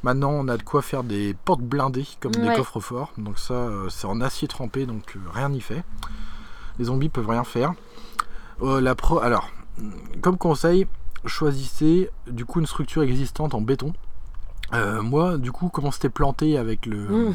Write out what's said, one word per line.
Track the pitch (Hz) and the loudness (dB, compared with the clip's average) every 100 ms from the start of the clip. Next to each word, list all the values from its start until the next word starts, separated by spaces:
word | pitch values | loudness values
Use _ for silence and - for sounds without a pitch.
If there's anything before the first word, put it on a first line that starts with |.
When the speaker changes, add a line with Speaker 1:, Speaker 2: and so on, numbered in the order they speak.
Speaker 1:
Maintenant, | 127 131 143 | 2 2 2
on | 147 135 | 0 0
a | 117 | -2
de | |
quoi | - 147 | 0 0
faire | - 139 | 0 -4
des | 123 101 101 101 | -2 -2 -2 -2
portes | - 160 | 0 0
blindées, | 120 143 135 127 143 - | 2 0 0 -2 -6 -6
comme | 139 | -2
des | 226 233 | 0 2
Speaker 2:
Ouais. | 226 | 2
Speaker 1:
coffres | - 113 | 0 -6
forts. | - 120 147 - | -6 -6 -8 -8
Donc | 104 101 | -2 -2
ça, | - | 0
euh, | 123 120 101 95 | -2 -2 -4 -6
c'est | - 98 | -6 -4
en | 110 | 0
acier | 131 - 147 | -2 -2 -6
trempé, | - 120 135 131 | -4 -4 -4 -4
donc, | 110 - | -6 -8
euh, | 107 92 | -10 -8
rien | 92 139 | -4 -2
n'y | 139 | -2
fait. | - 131 - - - - - - - - - - | -4 -6 -4 -6 -4 -4 -4 -4 -8 -8 -6 -4
Les | 120 | 0
zombies | 135 151 | 2 2
peuvent | 131 107 | 0 0
rien | 117 | 0
faire. | 120 117 139 175 - - - - - - - - | 0 0 -2 -2 -12 -16 -8 -6 -4 -4 -6 -4
Euh, | 135 135 | 0 2
la | 127 | 2
pro-, | 127 - 160 | 4 4 4
alors, | 120 113 - - - - 214 - - - | 4 2 0 -10 -6 -4 -4 -6 -4 0
comme | 180 185 | 2 2
conseil, | 170 139 165 180 190 - - - - | 2 4 6 6 4 2 0 0 -2
choisissez | - 156 135 131 - 156 175 185 - - | 2 2 2 0 4 6 6 4 -4 -6
du | 120 117 | -6 -2
coup | 175 | 0
une | 156 | 0
structure | - 139 160 | 0 0 2
existante | 139 131 135 - 151 | 4 4 2 0 0
en | 117 | 0
béton. | 113 135 143 185 - - - - - - - | 2 2 0 -2 -2 -4 -4 -4 -4 -4 -2
Euh, | 117 101 107 | 0 2 0
moi, | 110 143 175 160 | 2 2 4 2
du | 127 | 0
coup, | - 175 | 0 -2
comme | 160 | 0
on | 139 | -2
s'était | - 139 | 0 0
planté | - 143 - 156 147 | 4 2 4 2 2
avec | 113 110 113 | 2 0 0
le, | 104 104 214 226 | -4 0 2 2